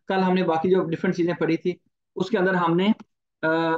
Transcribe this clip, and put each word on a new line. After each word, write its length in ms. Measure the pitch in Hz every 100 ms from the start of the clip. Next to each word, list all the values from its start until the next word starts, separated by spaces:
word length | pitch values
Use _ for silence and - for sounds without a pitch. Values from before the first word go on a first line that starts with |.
| -
कल 120 | 190
हमने 220 | 185 185
बाकी 280 | 170 160 185
जो 140 | 185
different 320 | 165 160 190 175
चीज़ें 200 | 175 170
पढ़ी 200 | 160 165
थी, 240 | 180 170 _ _ _ -
उसके 220 | 180 208
अंदर 160 | 185
हमने, 340 | 180 165 170 196 - - _ _ -
अ, 40 | 160 165 165